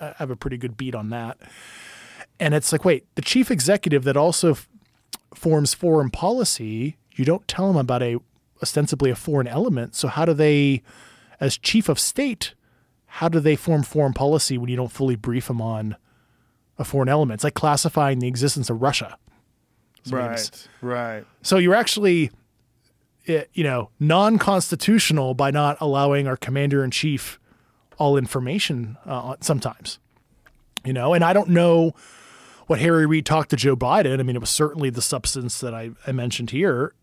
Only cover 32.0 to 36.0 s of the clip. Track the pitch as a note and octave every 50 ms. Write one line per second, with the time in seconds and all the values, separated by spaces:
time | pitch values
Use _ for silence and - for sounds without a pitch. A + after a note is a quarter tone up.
32 | - - - - - - - - - - - - - - D#3+ A2 C#3+ E3+ E3 D#3+
33 | D#3 D3+ D#3 D#3+ C#3 - D#3+ D#3+ D3 - D3+ A#2+ - C#3+ C3 B2 B2+ B2 D#3 G#3+
34 | F#3 C3 C3+ C3+ C3 B2+ B2 A#2+ - - - - D3+ D3+ D#3+ D#3+ C#3+ C3 A#2 B2
35 | - - D3 B2+ - - - C3+ A#2+ A#2+ - - C3+ A#2+ A2+ A2+ A2+ A#2 A#2 -